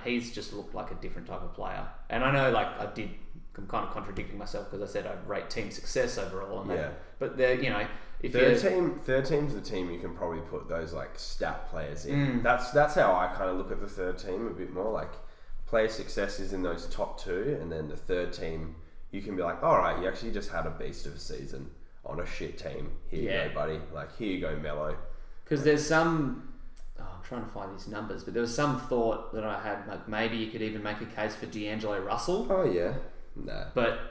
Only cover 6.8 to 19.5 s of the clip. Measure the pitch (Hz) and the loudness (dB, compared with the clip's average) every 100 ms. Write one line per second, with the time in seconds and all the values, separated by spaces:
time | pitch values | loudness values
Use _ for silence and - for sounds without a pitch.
6.8 | 71 - - - 127 120 127 131 131 107 | -2 -6 -10 -4 -2 4 6 6 2 0
7.8 | 110 - - - - 123 131 240 190 185 | -2 -4 -4 -2 2 8 10 10 6 6
8.8 | 160 - - 131 135 147 147 104 - 95 | 4 2 4 4 6 4 4 0 -2 -2
9.8 | 87 85 90 82 85 82 - - - 82 | -2 -4 -6 -4 -2 -2 -4 -6 -2 -4
10.8 | 80 80 64 - - - 82 78 - 80 | -2 -4 -6 -6 -2 0 0 -2 -4 -2
11.8 | 73 73 - 143 135 120 113 104 - 147 | -4 -4 0 2 4 4 4 4 6 6
12.8 | 151 180 107 104 92 - 92 92 101 92 | 6 8 8 6 4 2 0 0 0 -2
13.8 | 104 95 90 85 95 98 113 85 87 90 | -2 -2 -2 -2 -2 -2 -2 -4 -6 -2
14.8 | 110 92 - - - - - - - 113 | 0 -2 -4 -8 -10 -12 -6 -4 2 4
15.8 | 110 - 92 - 98 98 92 95 90 80 | 4 0 -2 0 0 0 -2 0 0 0
16.8 | - - - - - 90 127 135 82 80 | 0 0 0 -2 -2 0 0 -2 -2 -4
17.8 | 76 76 - 90 87 - 82 80 80 - | -4 -2 2 2 2 -2 -2 -2 -4 -6
18.8 | - - - 98 104 92 85 | -12 -10 -8 -6 -4 0 0